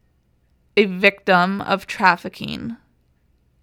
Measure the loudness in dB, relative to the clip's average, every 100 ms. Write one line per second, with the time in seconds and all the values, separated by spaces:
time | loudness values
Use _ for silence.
0 | _ _ _ _ _ _ _ 0 0 2
1 | 0 0 2 2 2 -2 -2 -4 -4 0
2 | 2 2 -4 -12 -10 -10 -10 -14 _ _
3 | _ _ _ _ _ _